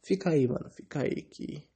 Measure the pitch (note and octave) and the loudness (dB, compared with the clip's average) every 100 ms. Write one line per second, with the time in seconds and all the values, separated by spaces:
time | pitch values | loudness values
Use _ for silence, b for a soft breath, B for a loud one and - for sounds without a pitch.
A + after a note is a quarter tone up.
0 | - F#3+ F#3 D#3 B2 C#3 - - - D3 | 0 0 4 4 4 0 -6 -12 -8 -2
1 | C3 - - - - D3 - | -2 -2 -6 -12 -10 -10 -14